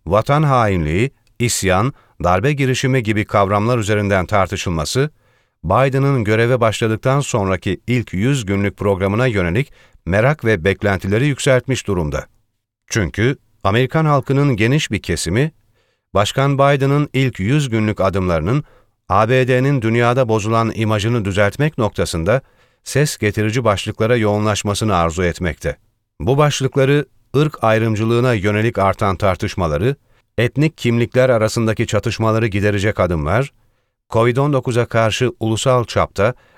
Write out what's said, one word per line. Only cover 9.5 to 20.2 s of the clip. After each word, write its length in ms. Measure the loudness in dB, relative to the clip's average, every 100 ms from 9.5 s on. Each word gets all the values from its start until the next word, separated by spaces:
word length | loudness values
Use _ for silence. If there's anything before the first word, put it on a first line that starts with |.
| 0 -4 -8 _ _ -2
merak 400 | 2 2 2 0
ve 180 | 0
beklentileri 640 | 0 0 0 -2 0 0 0
yükseltmiş 600 | 0 2 2 0 -4 -2
durumda. 380 | -2 -2 -4 -8 _ _ _ _ _ -6
Çünkü 500 | -2 -2 0 0 -2 _ _
Amerikan 420 | 0 0 0 0 2
halkının 500 | 2 2 2 2 2
geniş 360 | 2 0 -2
bir 100 | -4
kesimi, 500 | -4 -4 -2 0 -2 -4 _ _ _ _ _
Başkan 440 | -2 -2 0 0 2
Biden'ın 520 | 2 2 2 0 0
ilk 260 | 0 -2 -2
yüz 300 | 0 0 0
günlük 320 | 0 0 0
adımlarının 600 | 0 0 0 0 0 -2 -4 -12 _ _ -2
A 200 | 0 2
B 180 | 2 2
D'nin 340 | 2 2 0
dünyada 480 | 0 2 2 2